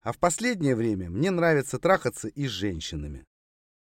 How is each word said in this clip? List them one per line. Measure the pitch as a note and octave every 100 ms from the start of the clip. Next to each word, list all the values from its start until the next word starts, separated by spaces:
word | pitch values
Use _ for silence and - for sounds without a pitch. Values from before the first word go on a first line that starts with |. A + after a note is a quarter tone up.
А | -
в | -
последнее | F3 - A#3 A3 C#3+
время | A#2 A2+ G2+ F2+
мне | F2+ F3
нравится | F3+ E3+ D3+ C3 C3
трахаться | E3+ F#3+ B2 - A2+
и | C#3+ C#3
с |
женщинами". | F#2+ F#2+ E2 - D#2 D2 C#2 - _ _ _ _ _